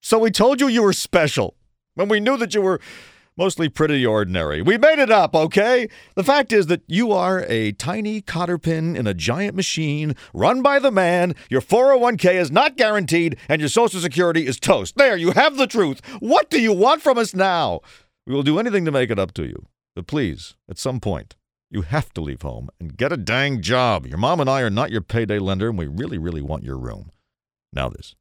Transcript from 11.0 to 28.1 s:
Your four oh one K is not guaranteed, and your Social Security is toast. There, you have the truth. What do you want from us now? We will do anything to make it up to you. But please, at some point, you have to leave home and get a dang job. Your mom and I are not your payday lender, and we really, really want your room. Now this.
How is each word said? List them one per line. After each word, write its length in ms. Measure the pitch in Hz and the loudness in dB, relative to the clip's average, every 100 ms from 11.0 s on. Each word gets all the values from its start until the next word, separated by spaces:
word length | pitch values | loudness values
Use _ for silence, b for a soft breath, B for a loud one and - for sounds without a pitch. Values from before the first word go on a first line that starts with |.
| 175 175 175 - B | 2 2 0 -4 B
Your 100 | 131 | -2
four 320 | - 226 262 | 2 2 6
oh 60 | 269 | 4
one 180 | 240 220 | 4 2
K 220 | 185 185 | 2 2
is 140 | 165 | 2
not 260 | 160 294 254 | 2 2 2
guaranteed, 580 | 220 214 165 170 165 131 B | 0 2 0 0 0 -4 B
and 100 | 156 | -2
your 100 | 147 | 2
Social 300 | - 233 190 | 2 2 0
Security 460 | 170 135 175 165 139 | -4 0 0 0 -2
is 140 | 127 | -4
toast. 360 | - 165 95 - | 2 2 0 2
There, 220 | 277 196 | 2 4
you 140 | 170 | 0
have 260 | 185 294 277 | 4 2 2
the 100 | 262 | -2
truth. 320 | 247 170 135 B 240 | 2 0 -2 B -10
What 300 | 214 311 - | 2 2 2
do 120 | 320 | 0
you 100 | 226 | 2
want 300 | 185 226 311 | 4 4 4
from 160 | 302 240 | 2 0
us 160 | 226 | 0
now? 480 | 185 190 175 131 85 b b b _ - | 0 0 0 -2 -4 b b b _ -6
We 80 | 135 | -2
will 80 | |
do 160 | 143 156 | 0 0
anything 260 | 233 202 165 | 0 -2 0
to 60 | |
make 180 | 143 117 | -2 0
it 100 | 104 | -2
up 140 | 95 | -4
to 120 | - 71 | -6 -10
you. 200 | - - _ _ - | -10 -18 _ _ -16
But 120 | 87 | -6
please, 480 | 151 113 69 - _ _ | -4 -4 -6 -14 _ _
at 80 | - | -10
some 220 | 135 131 | -6 -6
point, 360 | 104 80 53 - _ _ _ | -4 -6 -8 -20 _ _ _
you 100 | 101 | -8
have 320 | 82 151 - | -4 -4 -4
to 80 | - | -8
leave 220 | 76 64 | -8 -8
home 260 | 71 58 64 _ | -10 -12 -14 _
and 160 | 85 69 | -16 -6
get 160 | 135 | -4
a 60 | 156 | -4
dang 460 | 131 131 139 127 | -4 -2 -2 -2
job. 420 | 82 127 123 98 64 | -2 0 2 0 -4
Your 140 | 73 | -2
mom 220 | 120 175 | 0 0
and 80 | 135 | 0
I 120 | 135 | 0
are 80 | 120 | 0
not 220 | 101 135 | -2 -2
your 100 | 107 | -4
payday 380 | 92 117 110 104 | -4 -4 -2 -2
lender, 300 | 95 95 110 | -2 -2 -2
and 80 | 104 | -4
we 100 | 78 | -6
really, 320 | 80 143 95 | -6 -8 -6
really 240 | 80 82 | -6 -6
want 200 | 71 78 | -6 -8
your 140 | 62 65 | -8 -10
room. 320 | 62 53 - _ _ _ _ _ _ | -10 -12 -18 _ _ _ _ _ _
Now 180 | 69 65 | -6 -6
this. 240 | - - | -8 -20